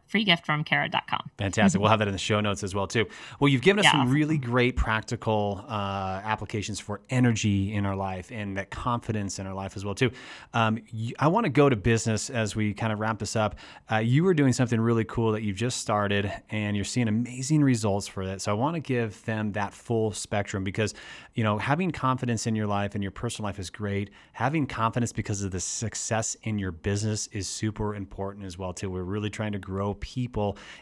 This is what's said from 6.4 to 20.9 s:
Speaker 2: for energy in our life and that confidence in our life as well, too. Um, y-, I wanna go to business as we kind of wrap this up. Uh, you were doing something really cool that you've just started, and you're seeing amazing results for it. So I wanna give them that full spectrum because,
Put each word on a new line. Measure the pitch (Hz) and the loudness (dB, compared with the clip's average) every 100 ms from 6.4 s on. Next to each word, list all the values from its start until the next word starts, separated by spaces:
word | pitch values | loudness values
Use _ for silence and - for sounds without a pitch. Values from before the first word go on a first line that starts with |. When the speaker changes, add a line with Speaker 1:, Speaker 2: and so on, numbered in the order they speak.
| 101 107 95 101 | -4 -4 -4 -6
Speaker 2:
for | - 101 - | -8 -10 -2
energy | 127 123 110 110 98 98 | 4 4 4 2 2 2
in | 107 101 | 0 -2
our | 98 | -2
life | 95 92 87 | -4 -6 -10
and | 120 101 98 | -10 -8 -8
that | 95 | -8
confidence | - - 120 - 107 98 - | -6 -2 -2 -2 -4 -4 -6
in | 95 | -8
our | |
life | 95 98 - | -6 -8 -8
as | 101 | -8
well, | 98 | 0
too. | 123 - - - - | 0 0 -12 -18 -4
Um, | 120 110 110 - | 2 2 2 -4
y-, | 110 113 - | -8 -8 0
I | 143 | 2
wanna | 180 156 | 4 2
go | 139 143 | 6 6
to | 123 | 6
business | 107 113 117 107 - | 4 2 2 0 -2
as | 127 110 110 | -2 -2 0
we | 107 | -2
kind | 101 113 | 0 -2
of | 107 | 0
wrap | 110 110 | -2 -2
this | 101 117 | -2 0
up. | 107 - - - - | 0 -2 -12 -20 -2
Uh, | 110 | 0
you | 113 131 | 4 4
were | 180 | 6
doing | 165 139 | 6 4
something | 120 120 117 | 4 2 2
really | 113 117 110 | 4 2 2
cool | - 113 | 2 2
that | 107 | 2
you've | 110 95 | -2 -2
just | 113 - | -2 -2
started, | - 107 101 101 101 - - | 0 2 2 2 0 -4 -6
and | 107 104 101 | -4 -2 -2
you're | 101 | -2
seeing | - 117 | 0 2
amazing | 107 120 123 131 151 | 2 -2 -6 0 4
results | 143 120 107 101 - | 4 4 2 0 -2
for | - | -6
it. | 95 95 | -6 -4
So | 107 | -2
I | 104 | 0
wanna | 135 170 | 0 -2
give | - 123 117 98 - | -2 -2 -2 -4 -6
them | 110 107 | -2 -2
that | 101 98 | -2 -4
full | - - 113 110 | -6 -2 0 0
spectrum | 101 - 104 101 101 | -2 -4 -2 -2 -4
because, | 95 98 107 | -4 0 -2